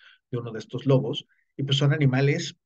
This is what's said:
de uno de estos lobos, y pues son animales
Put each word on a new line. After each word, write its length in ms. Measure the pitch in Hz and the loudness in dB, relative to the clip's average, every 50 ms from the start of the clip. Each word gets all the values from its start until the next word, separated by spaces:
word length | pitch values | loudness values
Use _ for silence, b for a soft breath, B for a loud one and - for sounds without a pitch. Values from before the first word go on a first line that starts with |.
| b b b b b _ | b b b b b _
de 80 | 123 120 | -8 -8
uno 120 | 117 117 | -8 -8
de 80 | 110 110 | -10 -12
estos 280 | - - - 120 - | -12 -10 -12 -4 2
lobos, 400 | 135 135 123 107 117 147 - - _ _ _ _ _ _ | 2 4 4 2 -2 -6 -8 -10 _ _ _ _ _ _
y 60 | - | -8
pues 160 | 139 135 139 139 | -4 -2 0 2
son 140 | 147 139 | 2 2
animales 640 | 156 156 143 131 127 131 139 143 156 175 165 - - _ _ | 2 2 2 2 4 2 2 2 0 -2 -4 -8 -12 _ _